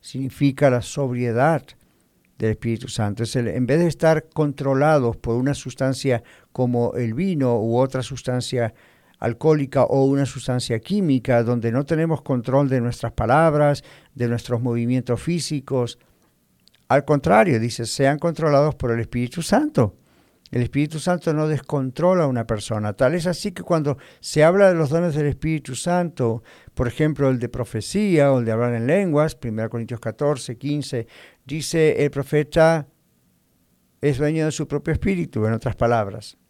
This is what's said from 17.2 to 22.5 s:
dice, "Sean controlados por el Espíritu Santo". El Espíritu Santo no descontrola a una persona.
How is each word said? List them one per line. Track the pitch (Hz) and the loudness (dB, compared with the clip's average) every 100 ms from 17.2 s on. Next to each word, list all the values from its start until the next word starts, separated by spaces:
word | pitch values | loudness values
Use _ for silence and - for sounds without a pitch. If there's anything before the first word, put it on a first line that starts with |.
| 165 208 208 117 | 4 4 6 2
dice, | 117 - 110 | 0 -4 -8
"Sean | - 135 147 | 0 0 2
controlados | 170 147 160 143 151 - | -2 0 2 4 2 0
por | 123 | -2
el | 117 | -2
Espíritu | 110 123 120 - | -2 -4 -4 -6
Santo". | 160 240 302 - 107 - _ _ _ _ _ | 0 0 2 2 0 -2 _ _ _ _ _
El | 127 | -4
Espíritu | 120 139 151 156 | -2 -2 -2 -4
Santo | 180 180 - | -2 -2 0
no | 151 156 | 0 0
descontrola | 147 - 143 131 123 175 185 147 | -2 -4 -4 -4 0 2 2 2
a | |
una | 123 | 0
persona. | 113 | -2